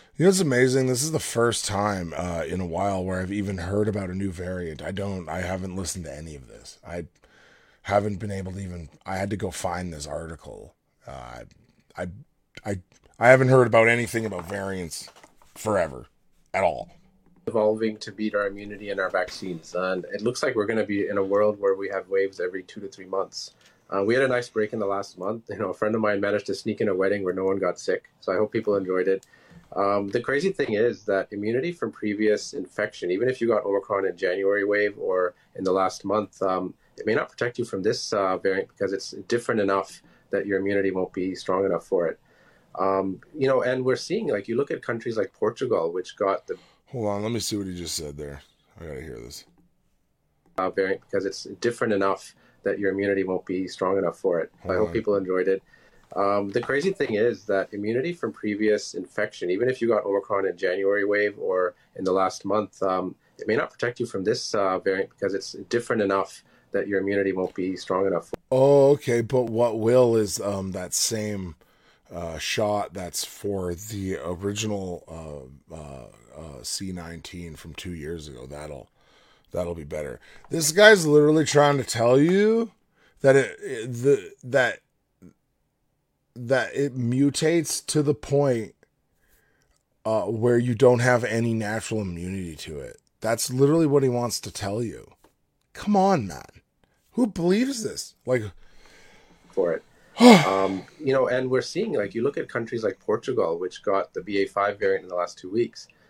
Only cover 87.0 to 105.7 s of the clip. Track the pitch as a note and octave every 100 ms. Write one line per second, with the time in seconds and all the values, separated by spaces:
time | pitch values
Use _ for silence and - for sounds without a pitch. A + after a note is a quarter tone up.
87 | A#2+ B2+ C#3+ C3+ D#3+ E3+ D3 - - D3+
88 | C#3+ C#3+ - C#3+ C#3+ A#2+ G2+ - _ _
89 | _ _ _ _ _ _ _ _ _ _
90 | A2 A2 F#2 A2+ A#2+ A#2+ B2 A2+ B2+ A#2+
91 | B2+ B2 A2+ A2+ A#2 A2+ G#2 A2 - A2
92 | G2 E2+ F2+ F#2+ F2 D2+ - D2+ B1+ -
93 | _ _ A2 A2+ - B2+ C#3 E3 D#3 C#3+
94 | C3+ A#2+ A#2+ - G#2 - G2 G#2+ A#2 B1
95 | - _ _ _ _ _ _ - - G3+
96 | F#3+ F3+ G2 C#2+ - - _ _ _ _
97 | _ - B3 F3+ E3+ G3+ C4 B3 G#3+ D2
98 | - _ - B2+ G#2 - - - - -
99 | - - _ _ _ - F2 D#2+ - _
100 | _ - A#3+ G3 C#3 F#2+ F#2+ F#2+ - -
101 | C3+ C3+ B2 B2+ C3 B2+ - E3 A3 C#3
102 | G2+ A2 C3 E3 C3+ B2 A#2 A#2 G#2+ -
103 | - A2 - B2 F2 E2+ F2+ - - G2
104 | - F#2 F2+ G2 G2 G2+ G2+ G2+ G2 F#2+
105 | F2+ F2+ F2 - F2+ G#2+ A#2+